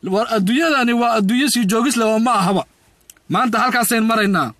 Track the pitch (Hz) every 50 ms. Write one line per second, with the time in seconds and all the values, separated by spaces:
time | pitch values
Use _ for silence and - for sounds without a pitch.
0 | - 180 185 202 226 - 226 214 190 185 240 277 339 330 302 269 247 233 240 233
1 | 233 240 226 220 202 190 233 247 277 285 202 233 240 185 226 220 233 285 254 240
2 | 226 220 220 220 226 254 240 202 185 180 202 185 - _ _ _ _ _ _ _
3 | _ _ - _ _ _ 160 190 247 247 214 220 226 254 233 247 233 - 240 226
4 | 220 220 226 226 208 202 196 175 143 120 110 _